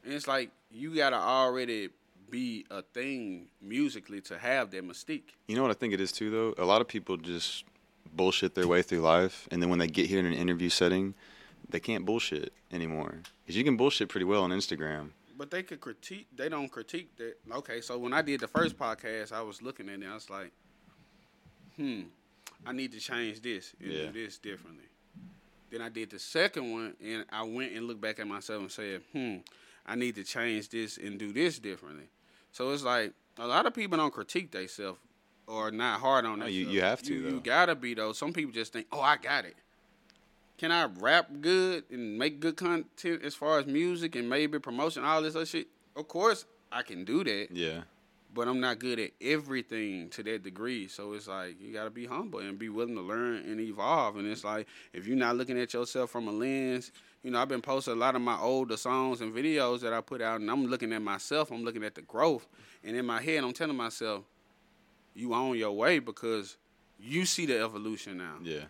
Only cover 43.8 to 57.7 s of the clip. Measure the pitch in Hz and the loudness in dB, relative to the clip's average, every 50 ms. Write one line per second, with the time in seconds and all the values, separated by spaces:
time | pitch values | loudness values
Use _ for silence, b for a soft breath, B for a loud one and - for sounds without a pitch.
43.8 | 170 180 180 170 170 165 - 123 120 120 127 143 151 147 151 147 139 139 120 123 | 2 2 0 0 -2 -4 -2 -2 -2 2 2 2 2 2 0 -2 -4 -4 -2 0
44.8 | 147 165 156 127 123 147 156 160 156 156 156 160 165 160 - 170 - - _ _ | 0 0 0 0 0 2 4 4 2 0 0 -2 -4 -2 -4 -6 -6 -6 _ _
45.8 | _ _ _ 143 156 - - 165 196 226 214 - - _ _ _ _ _ - 120 | _ _ _ -12 -12 -6 -2 4 4 4 4 4 -2 _ _ _ _ _ -6 -6
46.8 | 123 - 104 87 90 92 120 165 190 139 107 98 104 - 90 87 85 80 78 87 | -6 -6 -8 -10 -4 0 0 2 2 2 0 -2 -2 -6 -2 -2 -2 -2 -2 -4
47.8 | 90 - _ _ _ _ _ _ _ _ - 117 120 120 127 131 127 127 120 110 | -10 -14 _ _ _ _ _ _ _ _ -4 -2 0 0 2 2 2 0 0 -2
48.8 | 123 127 123 113 107 - _ _ - 127 151 156 147 139 135 127 120 _ 113 110 | -2 -4 -2 -2 -2 -6 _ _ 0 0 0 0 0 -2 -4 -4 -4 _ -4 -4
49.8 | 110 104 95 92 82 85 - - 104 107 113 107 92 98 95 92 110 120 127 117 | -4 -4 -4 -6 -8 -10 -10 -8 -6 -6 -6 -6 -6 -10 -10 -6 -6 -4 -4 -4
50.8 | 98 95 - - 101 104 104 104 101 104 95 95 92 90 85 85 98 113 110 107 | -6 -8 -10 -12 -10 -10 -10 -10 -10 -8 -8 -8 -8 -10 -12 -14 -16 -12 -10 -8
51.8 | 107 110 107 123 120 117 120 151 214 220 - 101 98 98 98 98 110 110 104 110 | -8 -8 -8 -10 -10 -8 -6 -6 -6 -6 -8 -8 -6 -6 -8 -8 -8 -6 -2 -2
52.8 | 120 120 120 104 90 92 107 117 120 123 117 107 69 82 107 110 113 113 101 107 | -2 -2 -2 -6 -4 -4 -2 -2 0 0 -2 -2 -4 -6 -4 -4 -4 -6 -4 -2
53.8 | 117 123 160 165 139 107 104 104 101 104 107 - - 104 107 107 107 B B B | 0 2 4 4 2 0 -2 -2 -4 -4 -4 -4 -4 -4 -4 -4 -4 B B B
54.8 | B B B 90 92 104 127 135 127 117 120 123 127 120 131 123 123 117 - 120 | B B B -10 -4 0 2 4 4 4 4 2 0 0 0 -2 -2 -2 -2 -4
55.8 | 123 117 - 131 123 120 - 120 117 107 104 107 120 131 135 135 131 131 127 127 | -4 -2 -2 -2 -2 -2 -2 -6 -4 -4 -2 -2 -2 0 0 0 0 0 -2 -2
56.8 | 123 - B B B B B B _ 127 123 120 127 139 139 123 113 - | -4 -8 B B B B B B _ -2 2 2 2 2 0 -4 -2 0